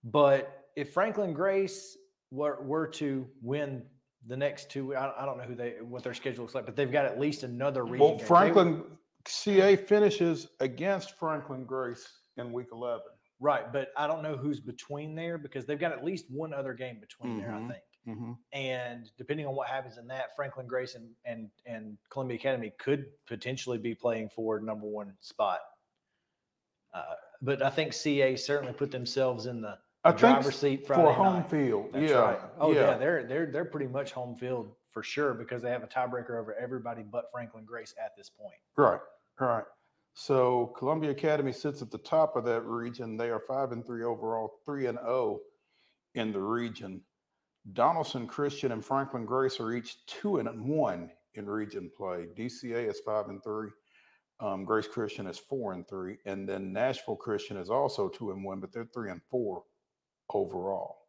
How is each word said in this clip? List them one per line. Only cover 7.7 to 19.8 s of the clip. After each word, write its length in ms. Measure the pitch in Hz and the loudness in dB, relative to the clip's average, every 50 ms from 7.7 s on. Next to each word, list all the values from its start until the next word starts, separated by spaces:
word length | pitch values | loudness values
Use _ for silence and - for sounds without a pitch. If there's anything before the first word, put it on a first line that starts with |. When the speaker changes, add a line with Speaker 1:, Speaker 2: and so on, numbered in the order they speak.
| 135 131 120 | 0 0 -2
Speaker 1:
region 140 | 113 123 127 | -2 6 8
Speaker 2:
Well, 120 | 139 151 | 8 8
Speaker 1:
game. 80 | - - | 8 4
They 60 | - | 6
Speaker 2:
Franklin, 600 | - 175 175 196 170 170 196 180 170 160 - - - - _ _ _ _ _ _ | 8 10 10 10 10 10 8 8 8 4 0 -4 -12 -16 _ _ _ _ _ _
C 340 | - - - - 208 202 190 | -8 -8 -2 0 8 8 10
A 160 | 190 202 196 | 10 10 8
finishes 720 | 190 196 - 208 208 208 202 208 208 175 170 160 - - - _ _ | 8 8 4 6 8 8 6 6 4 2 2 2 0 -4 -14 _ _
against 580 | 135 135 123 127 160 196 196 185 - - - - | -2 -2 -2 -2 0 0 0 0 -2 -8 -8 -4
Franklin 460 | 170 160 156 147 143 143 135 131 127 | -2 -2 -2 -2 -4 -8 -10 -10 -8
Grace 440 | 117 131 131 127 120 120 - - - - _ _ _ _ | -6 -4 -4 -4 -4 -6 -10 -14 -20 -20 _ _ _ _
in 160 | 127 123 120 | -10 -10 -6
week 160 | 120 123 123 120 | -6 -8 -8 -8
eleven. 300 | 117 117 123 120 117 110 - - - _ _ _ _ _ | -10 -8 -4 -4 -4 -6 -8 -14 -20 _ _ _ _ _
Speaker 1:
Right, 320 | 123 147 139 127 - 117 | 2 2 2 2 -2 -2
but 160 | 120 139 135 - - | -4 -4 -4 -4 -2
I 100 | 139 147 | -2 0
don't 160 | 151 160 160 | 0 -2 -2
know 140 | 156 156 151 | -4 -6 -6
who's 240 | 135 139 147 147 - | -4 -2 -4 -4 -4
between 540 | - 113 120 123 - - 143 143 151 156 156 | -6 -12 -14 -14 -12 -10 -10 -10 -8 -10 -8
there 220 | 160 165 170 170 165 | -8 -6 -6 -6 -8
because 260 | 143 135 - 139 120 | -10 -10 -10 -10 -4
they've 140 | 139 147 139 | -4 -4 -2
got 120 | 170 170 | 0 -2
at 120 | 151 120 131 | -2 -2 -4
least 220 | 165 196 170 - - | -4 -4 -4 -8 -8
one 220 | 127 143 160 156 147 | -8 -8 -6 -6 -6
other 200 | 139 139 131 123 | -6 -6 -6 -6
game 260 | 117 127 127 120 107 | -8 -8 -10 -10 -12
between 400 | 104 _ - _ - 123 117 107 | -18 _ -18 _ -8 -6 -6 -6
there, 100 | 98 113 | -6 -6
I 20 | 110 107 | -8 -8
Speaker 2:
Mm-hmm. 100 | 113 120 | -8 -10
Speaker 1:
think. 140 | - 95 _ _ _ _ _ 117 | -10 -12 _ _ _ _ _ -12
Speaker 2:
Mm-hmm. 240 | 110 107 120 113 123 120 _ _ - | -10 -8 -8 -10 -10 -12 _ _ -8
Speaker 1:
And 560 | 139 135 131 127 127 123 120 120 120 117 - _ _ | -6 -4 -4 -4 -4 -4 -8 -10 -12 -16 -20 _ _
depending 280 | 127 131 147 156 151 | -6 -6 -6 -4 -4
on 80 | 139 131 | -4 -4
what 140 | 139 127 120 | -4 -4 -4
happens 300 | 131 135 | -4 -6